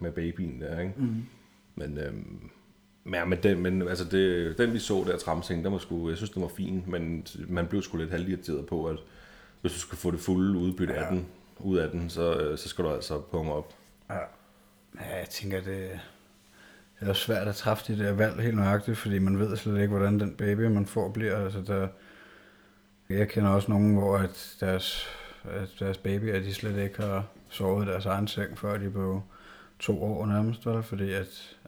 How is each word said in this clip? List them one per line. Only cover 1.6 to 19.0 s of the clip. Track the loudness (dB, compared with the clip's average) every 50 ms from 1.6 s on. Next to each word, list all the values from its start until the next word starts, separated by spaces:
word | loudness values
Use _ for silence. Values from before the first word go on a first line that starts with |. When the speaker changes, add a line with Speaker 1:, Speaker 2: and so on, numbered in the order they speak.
| _ _ _
Speaker 1:
Men, | -10 -8 -8 -6 -6
øhm, | -6 -6 -8 -10 -12 -12 -14 -16 -16 -18 -20 -20 _ _ -20 _ _ _ _ _ _ -6 -4
ja, | -2 0
men | 0 0 2 4
den, | 4 4 4 2
men, | 2 2 2 0 0
altså, | -2 -2 -2
det, | 2 4 4 6 6 4 2 0 -2 2 2
den | 2 2 2
vi | -2
så | 0 0 0 2 2
der, | 2 0 -2
tramseng, | 0 -2 -2 -2 0 -2 -4 -2 0
den | 0 -2
var | -2
sgu, | -4 -4 -4 -4 -2 -2
jeg | -2
synes, | -4 -4 -6
den | -4 -4 -4
var | -4 -4
fin, | -6 -4 -2 -2 -4 -2
men | -2 -4 -2 -2 -2 -4 -4 -6 -8 -12 -12 -8 -4
man | -2 -2 0
blev | 0 0 -2 -2
sgu | -2 -4
lidt | -4 -4 -2
halvirriteret | -2 -2 -2 -2 -4 -4 -4 -4 -4 -4 -2
på, | -2 -2 -2 -2
at | -2 -4 -4 -8 -16 -20 -20 -20 -20 -20 -20 -20 -20 -20 -4
hvis | -4 -4 -2
du | -2
skal | -8 -10 -10 -2
få | -2 0
det | 0 0
fulde | 0 2 2 4 4 4 4 4
udbytte | 2 0 2 0 0 0 0
af | -2 0 0
Speaker 2:
Ja. | 0
Speaker 1:
den, | -2 -2 -4 -12 -20 -20 -20 -18 -8
ud | -2 2 2
af | 2 2 2
den, | -2 -4 -4 -4
så, | -2 0 2 2 2 2
øh, | 0 0 -2 -4
så | -6 -8
skal | -4 0 0
du | 0
altså | 0 -2 -2 -4 -4 -6
punge | -4 -4 -4 -2 -2 0 -2
op. | -2 -4 -8 -14 -20 -20 -20 -20 _ _ _
Speaker 2:
Ja. | -6 -6 -6 -8 -12 -20 -20 _ _ _ _ _ _ _ _ _ -16 -12
Ja, | -10 -8 -6 -8
jeg | -8 -8
tænker, | -10 -8 -6 -4 -4 -4
det, | -4 -4 -6 -6 -6 -8 -8 -10 -12 -16 -20 -20 -20 _ _ _ _ _ -20 -20 -20 -20 -20 -20 -20 _ _ -4
det | 0
er | 2
også | 2 2 4
svært | 2 2 2 2 0
at | -2
træffe | 0 2 2 2 2 0 -2 -2
de | 0 2
der | 2 4
valg | 4 4 4 4 2 0
helt | 2 4
nøjagtigt, | 4 6 6 4 4 2 0 -2
fordi | -2